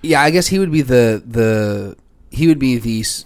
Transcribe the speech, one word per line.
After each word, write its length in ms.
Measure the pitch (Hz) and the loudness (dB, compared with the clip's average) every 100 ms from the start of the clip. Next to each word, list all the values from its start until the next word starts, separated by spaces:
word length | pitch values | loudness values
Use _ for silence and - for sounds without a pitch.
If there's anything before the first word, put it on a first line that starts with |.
Yeah, 180 | 156 147 | -2 0
I 80 | 147 | 2
guess 180 | 175 170 | 0 0
he 100 | 190 | -2
would 120 | 190 | 0
be 100 | 156 | 0
the, 400 | 131 123 113 107 - | 2 2 2 0 -4
the, 720 | 117 110 107 104 101 98 - _ _ - | -2 0 0 -2 -4 -8 -14 _ _ -12
he 180 | - 165 | 0 2
would 100 | 151 | 2
be 180 | 135 120 | 2 0
the 240 | 117 113 | -2 -4
s-, 240 | 110 - | -6 -8